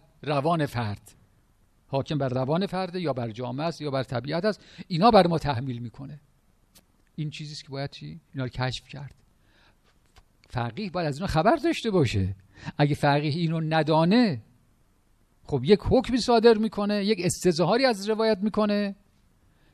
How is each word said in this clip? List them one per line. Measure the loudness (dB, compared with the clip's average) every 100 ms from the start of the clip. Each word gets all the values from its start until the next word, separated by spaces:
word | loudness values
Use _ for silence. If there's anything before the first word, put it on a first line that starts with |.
| _ _
روان | -4 0 0 0 -2
فرد، | -4 -6 -8 -14 -20 _ _ _ _ _ _ -6
حاکم | -6 -4 -2
بر | -2
روان | -2 -2 -2 -2
فرد | -6 -6 -6
یا | -4
بر | -4 -6
جامعه | -8 -8 -6 -6
است | -6
یا | -6
بر | -4
طبیعت | -4 -6 -4 -2
است، | -2 -4 -10 -20 -6
اینا | 4 8
بر | 8 6
ما | 2
تحمیل | -2 -4 -4 -8
می‌کنه. | -10 -14 -18 -18 _ _ _ _ _ -20 _ _ _ -8
این | -8
چیزی | -8 -14
است | -16
که | -12
باید | -8 -8
چی؟ | -10 -16 -16 _
اینا | -8
رو | -6
کشف | -4 -4 -6 -12
کرد. | -16 -16 -18 _ _ _ _ _ _ _ _ _ _ _ _ _
فقیه | -6 -6 -6 -8
باید | -4 -4
از | -4
اینا | -2
خبر | 0 2 2
داشته | 0 -2 0
باشه. | 2 2 0 -2 -4 _ -18 -14 -2
اگه | 0
فقیه | 2 2 2 0
اینو | -2 -2 -2
ندانه، | 0 0 2 4 4 4 4 0 -8 _ _ _ _ _ _ _ _ _
خب | -6 -2
یک | 4 4 6
حکمی | 2 2 -2
صادر | 2 6 6
می‌کنه، | 6 2 -2 -2 -2
یک | 0 0
استظهاری | -2 0 0 2 2 2
از | 2 0 -2
روایت | 0 2 2
می‌کنه | 0 0 0 0 -2 -8 _ _ _ _ _ _ _